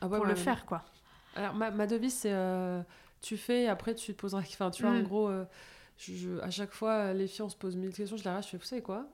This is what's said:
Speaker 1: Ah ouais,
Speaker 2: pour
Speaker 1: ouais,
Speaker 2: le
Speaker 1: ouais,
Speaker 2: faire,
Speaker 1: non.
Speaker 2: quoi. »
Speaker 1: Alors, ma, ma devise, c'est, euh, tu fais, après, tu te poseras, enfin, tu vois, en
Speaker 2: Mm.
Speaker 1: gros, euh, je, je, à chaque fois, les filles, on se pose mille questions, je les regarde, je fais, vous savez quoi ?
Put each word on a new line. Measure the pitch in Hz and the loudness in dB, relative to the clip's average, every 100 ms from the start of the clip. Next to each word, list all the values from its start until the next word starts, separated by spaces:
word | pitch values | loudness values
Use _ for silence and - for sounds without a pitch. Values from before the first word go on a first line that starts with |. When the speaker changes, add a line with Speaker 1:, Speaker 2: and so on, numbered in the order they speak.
Speaker 1:
Ah | 185 | 0
ouais, | 214 | 4
Speaker 2:
pour | 208 | 4
Speaker 1:
ouais, | |
Speaker 2:
le | 185 | 4
Speaker 1:
ouais, | |
Speaker 2:
faire, | 262 233 | 4 0
Speaker 1:
non. | - | 0
Speaker 2:
quoi. » | 165 - - - - - - | -6 -6 -20 -20 -20 -10 -4
Speaker 1:
Alors, | 202 | -2
ma, | 202 220 | 0 0
ma | 208 208 | 2 2
devise, | 226 254 | 2 2
c'est, | 254 214 | 0 2
euh, | 190 185 185 180 180 175 - - - | 2 2 2 0 -2 -4 -12 -20 -14
tu | - 208 | -6 -6
fais, | - 247 240 | 2 4 4
après, | 190 226 | 2 -2
tu | 226 - | -4 -6
te | 190 | -6
poseras, | 202 196 | -2 -2
enfin, | 160 - 185 | -4 -2 -2
tu | 180 | 2
vois, | 233 | 4
en | 233 | 4
Speaker 2:
Mm. | |
Speaker 1:
gros, | 196 208 208 | 4 2 2
euh, | 190 185 - - - - - | 0 -4 -12 -20 -20 -20 -18
je, | - | -12
je, | 185 180 180 | -6 -4 -4
à | 180 | -4
chaque | 190 202 | -4 -6
fois, | - 220 220 202 | -2 2 2 2
les | 190 190 | 2 0
filles, | - | -2
on | 208 | -8
se | - | -4
pose | 190 180 | -4 -2
mille | 190 | -4
questions, | 180 202 220 | -4 -6 -4
je | |
les | 196 | -2
regarde, | 190 | -4
je | 202 | -4
fais, | 180 | -8
vous | |
savez | - 254 | -6 -6
quoi ? | 233 196 285 | -4 -6 -8